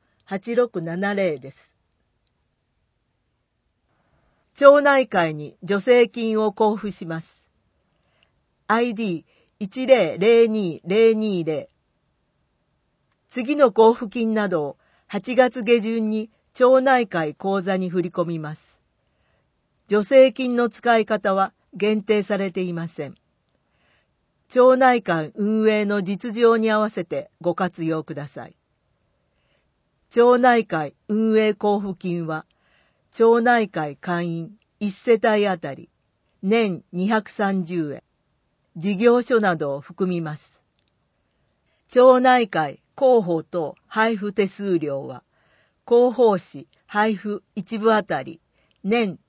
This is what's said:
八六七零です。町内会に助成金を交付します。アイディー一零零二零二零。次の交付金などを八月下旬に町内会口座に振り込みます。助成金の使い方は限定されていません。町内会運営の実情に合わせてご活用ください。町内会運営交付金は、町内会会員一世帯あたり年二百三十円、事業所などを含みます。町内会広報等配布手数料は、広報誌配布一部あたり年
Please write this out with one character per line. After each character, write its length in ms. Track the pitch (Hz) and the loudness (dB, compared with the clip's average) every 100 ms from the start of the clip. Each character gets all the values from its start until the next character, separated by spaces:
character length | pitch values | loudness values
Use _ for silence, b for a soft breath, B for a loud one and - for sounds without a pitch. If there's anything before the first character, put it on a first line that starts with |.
| _ _ - | _ _ -10
八 300 | 196 233 233 | -10 -4 -2
六 260 | 240 180 | -2 -4
七 320 | 165 175 202 | -8 -6 -4
零 240 | 196 190 139 | -2 -4 -4
で 140 | 135 | -12
す。 260 | - _ _ _ _ _ _ _ _ _ _ _ _ _ _ _ _ _ _ _ _ _ _ _ _ _ _ _ _ _ - | -20 _ _ _ _ _ _ _ _ _ _ _ _ _ _ _ _ _ _ _ _ _ _ _ _ _ _ _ _ _ 4
町 260 | 277 285 | 6 8
内 260 | 285 269 247 | 6 2 0
会 280 | 196 165 151 | -2 -2 -4
に 200 | 147 - | -14 -12
助 180 | 175 196 | -6 -2
成 300 | 247 247 233 | 2 4 2
金 320 | 233 226 214 | -2 -4 -2
を 120 | 214 202 | -2 0
交 180 | 220 208 | -2 -2
付 140 | 208 | -10
し 160 | - 165 | -12 -12
ま 160 | 165 | -12
す。 300 | - _ _ _ _ _ _ _ _ _ _ _ _ _ - | -14 _ _ _ _ _ _ _ _ _ _ _ _ _ -4
ア 140 | 220 | -2
イ 140 | 247 214 | -2 -4
デ 80 | |
ィ 140 | 214 165 | -6 -6
ー 40 | - _ _ - | -12 _ _ -14
一 260 | 196 254 254 | -12 -4 2
零 320 | 254 170 135 | 2 2 0
零 300 | 208 233 233 | 4 4 4
二 340 | 214 180 147 170 | 0 -4 -6 -2
零 280 | 208 226 | 2 2
二 300 | 214 214 180 | 2 -2 -4
零。 260 | 160 147 - _ _ _ _ _ _ _ _ _ _ _ _ _ _ _ _ | -4 -6 -8 _ _ _ _ _ _ _ _ _ _ _ _ _ _ _ _
次 260 | 254 240 302 | -8 -4 2
の 160 | 254 220 | 2 6
交 200 | 220 233 | 4 4
付 140 | 214 | -4
金 240 | 240 226 | -4 -2
な 160 | 220 202 | -2 -2
ど 140 | 175 | -4
を 140 | 143 - _ _ - | -4 -10 _ _ -12
八 300 | 202 247 240 | -10 -2 2
月 260 | 254 254 | 2 0
下 200 | 220 240 | 0 0
旬 280 | 214 226 220 | 0 -4 -4
に 220 | 214 220 _ _ | -4 -8 _ _
町 280 | - 254 262 | 0 4 4
内 260 | 262 254 226 | 4 0 0
会 280 | 175 156 - | -4 -6 -6
口 260 | 190 196 | -4 -4
座 160 | 185 190 | -2 -4
に 140 | 180 | -4
振 100 | 180 | -4
り 80 | 175 | -4
込 160 | 185 170 | -4 -6
み 140 | 165 | -6
ま 160 | 151 156 | -10 -14
す。 260 | _ _ _ _ _ _ _ _ _ _ _ _ - | _ _ _ _ _ _ _ _ _ _ _ _ -4
助 160 | 208 | -2
成 300 | 202 269 262 | 4 6 6
金 220 | - 254 240 | 4 -4 -2
の 120 | 233 | -2
使 300 | - 240 226 | -2 0 0
い 80 | 214 | 0
方 300 | 214 202 190 | -2 -2 0
は 180 | 190 _ _ 202 | -2 _ _ -4
限 260 | 208 214 | -2 -2
定 220 | 196 214 | 0 -2
さ 140 | 196 202 | -2 -4
れ 140 | 196 | -4
て 120 | 185 | -6
い 100 | 180 | -6
ま 140 | 170 165 | -8 -10
せ 200 | - 143 | -10 -14
ん。 80 | - _ _ _ _ _ _ _ _ _ _ _ _ - | -14 _ _ _ _ _ _ _ _ _ _ _ _ -4
町 240 | 254 254 254 | 4 4 6
内 240 | 262 240 | 4 2
会 300 | - 165 156 | -2 -4 -4
運 340 | - 202 220 220 | -4 -2 0 2
営 160 | 214 | 2
の 200 | 202 208 | 0 -4
実 280 | 185 196 240 | -4 -6 -6
情 260 | 214 233 226 | 2 2 4
に 120 | 220 | 0
合 80 | 214 | 0
わ 140 | 214 | -2
せ 140 | 196 170 | -6 -8
て 260 | 143 - - | -8 -10 -8
ご 140 | 175 170 | -6 -4
活 280 | 180 - 160 | -4 -4 -4
用 180 | 160 | -4
く 100 | 151 | -6
だ 140 | 143 143 | -12 -14
さ 180 | 139 117 | -16 -18
い。 100 | _ _ _ _ _ _ _ _ _ _ _ _ _ _ _ _ | _ _ _ _ _ _ _ _ _ _ _ _ _ _ _ _
町 260 | 233 240 247 | 2 4 4
内 300 | 254 233 214 | 4 2 0
会 260 | 165 147 - - | -4 -6 -10 -6
運 320 | 214 220 214 | -2 0 2
営 160 | 214 208 | 0 0
交 220 | 208 202 | -2 -2
付 160 | 196 170 | -4 -8
金 300 | 185 170 160 | -6 -6 -6
は、 180 | 156 - _ _ _ _ _ _ | -10 -12 _ _ _ _ _ _
町 300 | - 226 233 | 2 4 4
内 260 | 233 240 214 | 2 0 0
会 280 | 170 151 143 | -6 -8 -8
会 320 | - 170 175 | -6 -4 -4
員 240 | 165 190 208 _ - | -6 -10 -16 _ -8
一 120 | 208 | -8
世 240 | 190 247 220 | -4 0 2
帯 320 | 226 214 202 | 2 0 0
あ 100 | 175 | -4
た 160 | 143 | -8
り 160 | 139 165 _ _ _ _ _ | -14 -20 _ _ _ _ _
年 400 | 190 233 214 165 - | -2 0 0 -4 -8
二 160 | 175 196 | -6 -2
百 220 | 220 208 | -2 -4
三 340 | - 196 190 | -4 -2 -2
十 300 | 165 180 147 | -4 -6 -6
円、 100 | 127 _ _ _ _ _ _ _ 165 | -10 _ _ _ _ _ _ _ -8
事 180 | 185 190 | -4 0
業 260 | 233 240 | 2 2
所 160 | 233 233 | 2 0
な 160 | 202 160 | 0 -2
ど 220 | 143 139 | -4 -6
を 40 | |
含 260 | - 170 185 | -10 -6 -4
み 140 | 175 | -4
ま 160 | 160 151 | -8 -12
す。 240 | - _ _ _ _ _ _ _ _ _ _ _ _ _ - | -18 _ _ _ _ _ _ _ _ _ _ _ _ _ -2
町 320 | 247 254 254 | 4 6 6
内 280 | 254 254 220 | 4 2 0
会 360 | 165 147 - _ - | -4 -4 -8 _ 0
広 300 | 262 240 180 | 2 2 2
報 160 | 165 | -4
等 320 | - 175 147 - _ | -4 -6 -6 -10 _
配 280 | 220 220 214 | -2 -2 -2
布 180 | 208 | -6
手 120 | 202 190 | -4 -4
数 320 | - 202 170 | -4 -4 -2
料 300 | 143 139 131 | -4 -8 -10
は、 160 | 127 _ _ _ _ _ _ - | -16 _ _ _ _ _ _ 0
広 280 | 240 247 240 | 2 2 4
報 220 | 226 190 | 2 2
誌 300 | - 139 - _ - | -4 -20 -20 _ -6
配 300 | 208 220 190 | -2 -2 -2
布 260 | 208 208 _ - | -8 -10 _ -14
一 240 | - 220 | -10 -2
部 120 | 220 | 0
あ 120 | 214 | 0
た 180 | 190 151 | -2 -6
り 180 | 143 165 _ _ _ _ | -8 -18 _ _ _ _
年 340 | 190 233 208 - | -4 -2 -2 -6